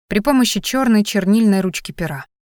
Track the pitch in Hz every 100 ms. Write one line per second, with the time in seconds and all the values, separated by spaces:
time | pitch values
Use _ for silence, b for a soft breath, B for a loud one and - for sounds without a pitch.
0 | - 208 247 269 233 202 - 262 247 214
1 | 208 202 185 220 220 196 185 - - -
2 | 160 139 - _